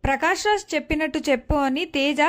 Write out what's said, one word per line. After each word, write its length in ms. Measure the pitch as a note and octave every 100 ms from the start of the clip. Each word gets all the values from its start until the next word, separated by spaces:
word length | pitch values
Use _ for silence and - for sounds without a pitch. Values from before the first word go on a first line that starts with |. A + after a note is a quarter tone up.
"ప్రకాష్ 420 | - C4+ D#4+ F#4+ G#4
రాజ్ 280 | G#4 G4+
చెప్పినట్టు 440 | D4+ D4+ D#4 D#4 D#4
చెప్పు" 360 | D4+ B3+ -
అని 300 | D4+ C#4 C4
తేజ 320 | F4+ C#4+ C#4 C#4+